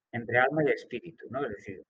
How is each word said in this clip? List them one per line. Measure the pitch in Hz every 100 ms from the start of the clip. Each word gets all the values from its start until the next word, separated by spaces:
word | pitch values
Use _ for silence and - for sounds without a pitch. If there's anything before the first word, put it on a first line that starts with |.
| _
entre | 117 110 123
alma | 131 156
y | 143
espíritu, | 113 - 120 - - -
¿no? | 131
Es | 139 101
decir, | - - -